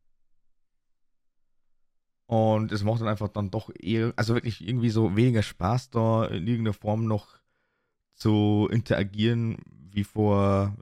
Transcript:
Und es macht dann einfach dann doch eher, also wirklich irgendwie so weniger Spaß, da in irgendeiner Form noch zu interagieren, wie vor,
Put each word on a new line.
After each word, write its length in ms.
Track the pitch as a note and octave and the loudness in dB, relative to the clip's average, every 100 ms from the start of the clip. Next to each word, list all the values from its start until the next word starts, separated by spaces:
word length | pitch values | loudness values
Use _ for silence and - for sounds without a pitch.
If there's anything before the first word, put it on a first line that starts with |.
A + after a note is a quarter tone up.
| _ _ _ _ _ _ _ _ _ _ _ _ _ _ _ _ _ _ _ _ _ _ _ | _ _ _ _ _ _ _ _ _ _ _ _ _ _ _ _ _ _ _ _ _ _ _
Und 460 | A2+ A2 G#2+ A2 | 0 2 2 0
es 100 | G#2 | -2
macht 180 | G2+ A2+ | -2 -2
dann 80 | A2+ | -2
einfach 200 | G#2 G#2 | -4 -6
dann 220 | G#2+ G2+ | -4 -4
doch 200 | A2 - - | -6 -8 -10
eher, 340 | F2 A2+ A#2 - | -4 0 -2 -2
also 180 | G#2+ | 0
wirklich 320 | A#2+ A#2+ G2+ F2 | 0 -2 -8 -4
irgendwie 240 | B2 A#2 | 0 0
so 260 | A2 A2 G2 | 2 2 4
weniger 260 | B2+ A2+ | 2 2
Spaß, 480 | G2 - F2+ B2 - | -2 -2 -2 -2 -2
da 340 | A#2 A2+ A2+ A2 | -2 0 0 0
in 200 | G2 F#2+ | -4 -4
irgendeiner 260 | A#2+ A2 | -2 -2
Form 340 | G2 G#2+ A2 A2+ | -4 -4 -2 -2
noch 320 | G#2+ - _ _ _ _ _ _ _ _ | -4 -6 _ _ _ _ _ _ _ _
zu 540 | _ A2 G#2+ G#2 G#2 G#2 | _ 2 4 4 2 2
interagieren, 880 | A2+ - - G2 G#2 A2 A#2 A2+ G2+ - G#1+ D#2 | 0 0 -2 -2 0 0 0 -2 -6 -14 -20 -8
wie 140 | G2+ | -6
vor, 680 | G2+ G#2+ G#2 G2+ G2 G2 G2 G#2 | -4 0 2 4 4 2 0 -2